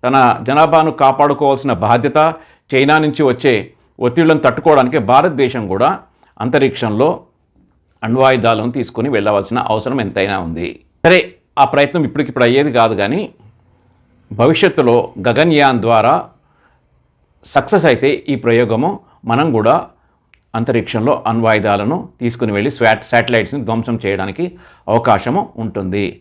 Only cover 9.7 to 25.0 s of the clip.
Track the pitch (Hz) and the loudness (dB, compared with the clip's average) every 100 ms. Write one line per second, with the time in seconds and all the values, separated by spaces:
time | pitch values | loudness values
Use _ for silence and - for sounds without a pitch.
9.7 | 107 127 131 101 - 98 95 85 82 85 | -4 -4 -6 -4 -4 -4 -4 -6 -8 -10
10.7 | - _ _ 165 180 92 _ _ - 139 | -12 _ _ 2 2 0 _ _ 0 2
11.7 | 139 143 175 143 - 147 131 120 131 147 | 2 0 0 -4 -4 -6 0 2 2 0
12.7 | 123 113 104 101 160 214 _ - _ _ | 2 0 0 -2 -2 -6 _ -20 _ _
13.7 | _ _ _ _ _ _ 107 123 156 190 | _ _ _ _ _ _ 0 2 4 2
14.7 | - 127 120 - - 101 117 165 151 139 | 2 2 2 0 -6 -2 0 2 2 2
15.7 | 120 113 113 110 156 - _ _ _ _ | 2 2 2 2 0 -4 _ _ _ _
16.7 | _ _ _ _ _ _ _ - 143 - | _ _ _ _ _ _ _ -4 -4 0
17.7 | 196 170 117 135 143 - 139 117 117 117 | 0 2 2 0 -2 -4 -4 0 0 0
18.7 | 113 156 202 _ _ - 117 160 113 107 | -2 -4 -6 _ _ -2 0 0 0 2
19.7 | 156 - _ _ _ _ _ _ 113 117 | 0 -2 _ _ _ _ _ _ -6 -2
20.7 | 113 110 113 117 139 - 113 113 107 95 | -2 -2 -4 -2 -2 -2 -2 0 2 0
21.7 | 98 104 170 - _ 120 120 117 101 120 | -2 -2 -4 -8 _ -8 -4 -4 -2 -4
22.7 | 143 113 110 - 120 98 117 101 143 113 | 0 0 0 0 -2 2 -2 -2 -6 -4
23.7 | 113 113 113 101 98 98 95 175 - - | -4 -4 -4 -4 -4 -6 -6 -8 -8 -20
24.7 | _ - 113 | _ 0 0